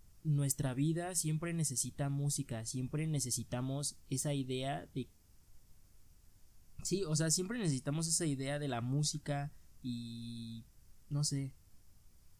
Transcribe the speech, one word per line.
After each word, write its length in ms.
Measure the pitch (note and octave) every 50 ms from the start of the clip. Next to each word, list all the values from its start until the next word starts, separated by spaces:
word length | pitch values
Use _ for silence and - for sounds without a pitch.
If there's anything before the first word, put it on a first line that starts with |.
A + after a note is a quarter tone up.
| - - - - -
nuestra 500 | D#3 D3 C#3+ C#3+ C3+ - - C3+ C3 B2
vida 440 | C3 C#3+ D#3+ E3 E3+ E3+ F3+ F#3
siempre 360 | E3 - D#3 D#3 D#3 E3+ E3+ E3+
necesita 560 | E3 D#3 - B2+ - - B2+ - - C#3+ C#3
música, 540 | C#3 C#3+ C#3+ C#3+ - - C3+ - A#2+ A2 A2+
siempre 440 | A2+ - C3 B2+ B2+ - D3+ D#3+ D#3+
necesitamos 880 | D#3 C#3 B2 B2 - - A#2 - B2+ B2 B2+ C3 C3+ C#3+ D3 - - - - -
esa 260 | C3+ C3 - D3+ C#3+
idea 520 | C#3 C3 C3 B2+ B2+ C3 C#3 D3 E3 - - -
de... 160 | C3+ A#2 - - - - - - - - - - - - - - - - - - - - - - - - - - - - - - - - - - - -
Sí, 180 | - E3+ G3 G3
o 140 | D3+ D#3
sea, 160 | D#3 D#3+ D#3+ D#3
siempre 260 | F#3 F3+ F#3 A#3+ B3
necesitamos 480 | G#3 D#3+ C#3 B2+ - C#3+ C#3+ D#3+ E3
esa 180 | E3 E3 - F3
idea 360 | D#3 C#3 C3 C3+ C3+ C#3+ D3
de 80 | D3 C#3
la 140 | B2 A#2+ A#2+
música 720 | B2 C3+ D3 D3+ - - D3 - - C#3+ C#3+ C#3+ C#3+ - - - - - - -
y... 840 | B2+ A#2+ A#2+ A#2 A#2 A#2 A#2 A#2 A#2 A#2 A#2 A#2 A#2 A2+ A2+ - - - - - - - - - -
no 160 | D3 C#3+ D3
sé, 280 | - C#3+ C#3 C#3 C3+ - - - - - - - - - - - - - - - - - -